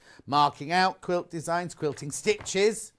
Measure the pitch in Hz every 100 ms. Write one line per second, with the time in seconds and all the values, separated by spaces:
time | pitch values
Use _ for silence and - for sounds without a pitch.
0 | _ - - 143 143 - 143 180 185 -
1 | - 175 - 165 156 170 175 - 151 123
2 | 147 - 208 208 - 190 208 208 -